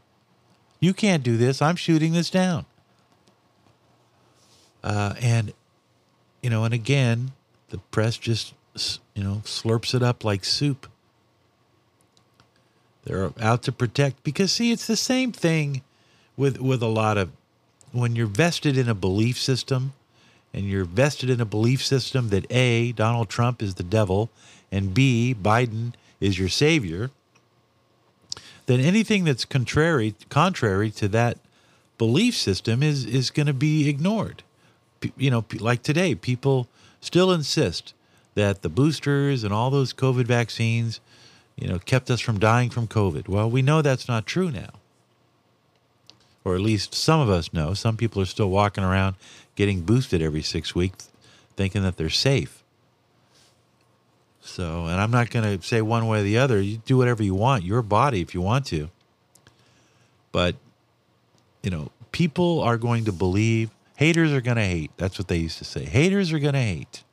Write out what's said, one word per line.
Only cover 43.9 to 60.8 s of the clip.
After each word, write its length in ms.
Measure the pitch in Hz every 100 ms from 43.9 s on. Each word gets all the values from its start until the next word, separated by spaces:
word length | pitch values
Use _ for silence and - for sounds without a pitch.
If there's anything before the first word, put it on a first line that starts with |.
| 127 -
not 180 | 113 -
true 240 | 170 185
now. 180 | 95 78 - _ _ _ _ _ _ _ _ _ _ _ _ _ - _ _
Or 100 | 95
at 60 | 92
least 340 | 107 107 -
some 240 | - - 160
of 120 | 120
us 200 | 90 -
know. 220 | 85 76
Some 240 | 98 113 113
people 240 | 113 101
are 60 | 92
still 240 | - 101
walking 340 | 95 104 101
around 320 | 95 95 95 92 - - - -
getting 240 | 101 92
boosted 400 | 82 123 131 87
every 220 | 80 76
six 320 | - 85 -
weeks, 340 | 87 92 - - _ - - _ -
thinking 260 | 95 104
that 140 | 95 85
they're 140 | 78
safe. 520 | - 135 135 69 - _ _ _ _ _ _ _ _ _ _ _ _ _ _ _ _ _ _
So, 420 | - - 85 85
and 160 | 82 90
I'm 100 | 110
not 200 | 123 117
gonna 320 | 120 107 95
say 180 | - 117
one 280 | 110 117 113
way 120 | 107
or 40 |
the 120 | 101 110
other. 240 | 135 104
You 160 | 98 113
do 220 | - 127
whatever 240 | 123 117
you 120 | 101
want, 300 | 95 120 127
your 160 | 87 117
body, 400 | 107 104 139 104
if 140 | 78
you 80 | 90
want 240 | 92 131 131
to. 240 | 78 78 - _ _ _ _ _ _ _ _ _ _ _ _ _
But, 260 | 87 87 - _ _